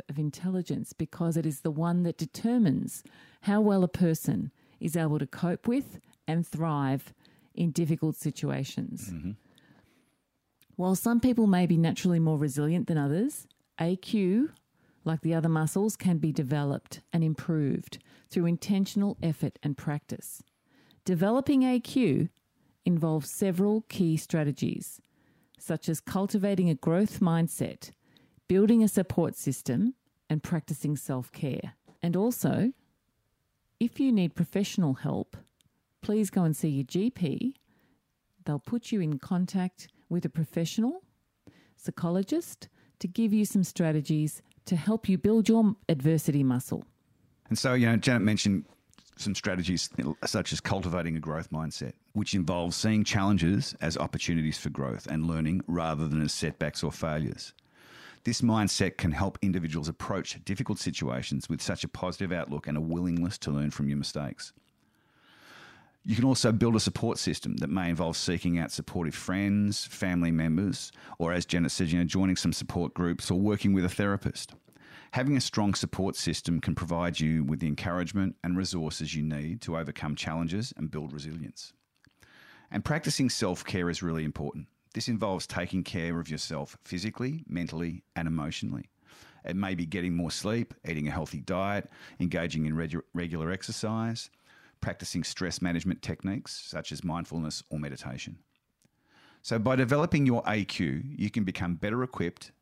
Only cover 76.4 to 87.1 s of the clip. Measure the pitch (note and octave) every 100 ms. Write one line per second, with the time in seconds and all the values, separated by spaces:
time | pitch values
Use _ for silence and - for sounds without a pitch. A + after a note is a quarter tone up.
76.4 | - E2 - D#2 E2 E2+ F2 D#2 D#2 D#2+
77.4 | C#2+ D#2 D#2+ C#2+ F#2+ F2+ E2+ G2 F#2+ -
78.4 | F2 F2+ F#2 F2 D#2 - D2+ D#2 D#2 D2
79.4 | D2+ A2+ - E2 D2+ - D2+ D2 - E2
80.4 | E2 G2 B2 - D#2 D#2 D2 D2 D2+ D#2+
81.4 | D2 - - _ _ _ _ _ _ -
82.4 | - - - G#2 - D#3 - - B2+ -
83.4 | G2+ F2+ - G2 F2 E2 F2 D#2+ D#2 -
84.4 | C#2+ D2+ C#2 _ _ A2 A#2+ A2 G#2+ F2+
85.4 | - - F2+ F#2+ F2 F2 E2 E2+ D#2+ D2+
86.4 | - D#2 C#2+ - - F2+ G#2+